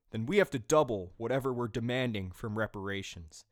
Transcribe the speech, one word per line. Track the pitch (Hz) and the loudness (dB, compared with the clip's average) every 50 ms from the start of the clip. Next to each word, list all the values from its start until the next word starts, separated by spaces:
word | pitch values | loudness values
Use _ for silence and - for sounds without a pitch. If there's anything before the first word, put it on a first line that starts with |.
| _ _ | _ _
then | - 110 110 | -6 -4 -2
we | 120 190 208 | 2 4 4
have | 190 - | 4 4
to | - 131 | 2 -2
double | 107 - 156 151 151 127 113 98 90 87 - | 0 4 6 6 6 4 2 -2 -4 -6 -8
whatever | - 113 117 127 135 127 135 127 | -6 -2 0 0 0 0 0 0
we're | 120 120 117 | 0 -2 -2
demanding | 107 123 113 120 123 127 127 123 110 104 95 92 87 | -2 -2 -2 0 0 0 0 0 0 -2 -4 -6 -8
from | - - 113 104 110 | -8 -6 -4 -2 -2
reparations." | 110 104 - 104 95 98 98 98 98 - - - 82 78 - - - _ | -2 -2 -4 -6 -6 -4 -4 -6 -6 -8 -10 -14 -16 -16 -18 -20 -20 _